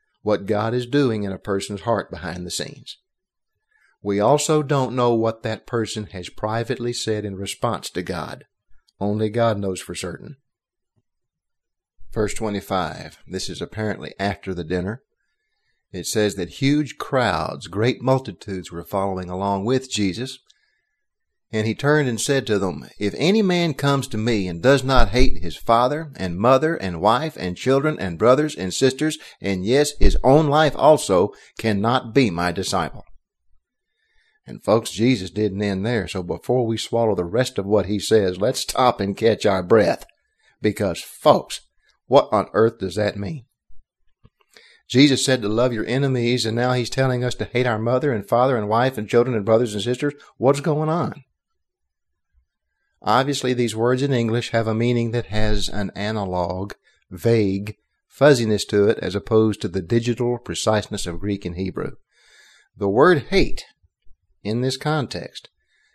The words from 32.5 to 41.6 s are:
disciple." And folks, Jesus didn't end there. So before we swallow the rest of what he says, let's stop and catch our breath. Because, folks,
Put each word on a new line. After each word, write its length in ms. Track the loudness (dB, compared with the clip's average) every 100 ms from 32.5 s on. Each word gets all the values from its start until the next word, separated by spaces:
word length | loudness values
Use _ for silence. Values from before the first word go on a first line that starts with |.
disciple." 540 | -4 -4 -2 -4 -8 -18 -20 _ _ _ _ _ _ _ _ _ _ _ _ -18
And 160 | -8
folks, 280 | 2 2 2
Jesus 400 | 0 2 2 -2
didn't 320 | -2 -2 -2
end 240 | -2 -2 -2
there. 200 | -2 -4
So 160 | -6
before 440 | -6 -6 -2 0 0
we 100 | -2
swallow 380 | -2 0 0
the 100 | 0
rest 320 | -2 -2 -2 -4
of 80 |
what 220 | 0 0 0
he 120 | -2
says, 400 | 2 2 2 0
let's 220 | -2 -2
stop 400 | -4 2 2 2
and 160 | -2 0
catch 300 | 2 2 2
our 160 | 0
breath. 420 | 4 4 4 0 -6 _ _ _ _ _
Because, 400 | -4 -2 -4 -4
folks, 640 | -10 0 4 4 2 -12